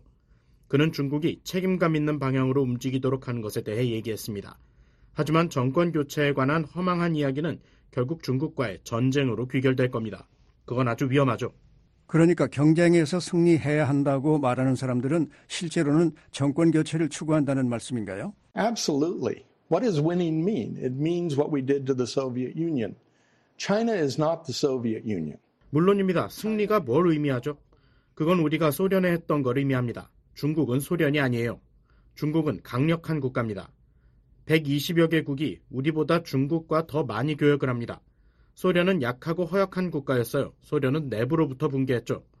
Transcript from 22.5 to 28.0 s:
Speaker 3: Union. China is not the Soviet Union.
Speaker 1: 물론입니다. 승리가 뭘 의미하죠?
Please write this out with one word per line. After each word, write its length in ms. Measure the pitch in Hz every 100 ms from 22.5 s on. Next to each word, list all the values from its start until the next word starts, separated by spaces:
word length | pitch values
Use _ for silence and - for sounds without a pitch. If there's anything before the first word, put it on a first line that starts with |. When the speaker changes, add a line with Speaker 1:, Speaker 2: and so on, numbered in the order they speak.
| 156
Speaker 3:
Union. 360 | 165 143 101 - _ _ _ _ _ -
China 360 | - 202 233
is 280 | 208 143 127
not 220 | 156 165 160
the 80 |
Soviet 500 | 120 147 131 117 107 117
Union. 280 | 95 78 - _ _ _
Speaker 1:
물론입니다. 580 | 143 185 202 190 165 101
승리가 520 | - 214 220 202 214
뭘 260 | 131 135 175
의미하죠? 500 | 156 147 127 147 143 _ _ _ _